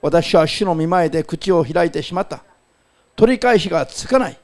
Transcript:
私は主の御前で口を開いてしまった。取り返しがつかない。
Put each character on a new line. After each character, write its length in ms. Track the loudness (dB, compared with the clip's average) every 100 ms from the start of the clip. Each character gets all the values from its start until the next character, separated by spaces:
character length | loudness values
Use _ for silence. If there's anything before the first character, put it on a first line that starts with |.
私 340 | 2 2 4 2
は 100 | 2
主 200 | 0 -2
の 100 | -2
御 100 | 0
前 240 | 0 0
で 140 | -2
口 280 | -4 -8 0
を 140 | 0 2
開 220 | 0 0
い 20 |
て 140 | -2
し 100 | -6
ま 80 | -6
っ 60 | -6
た。 160 | -10 _ _ _ _ _ _ _ 2
取 180 | 2
り 60 | 4
返 180 | 2 2
し 120 | 2
が 160 | -4 -4
つ 200 | -10 -2
か 120 | 0
な 100 | 0
い。 80 | -8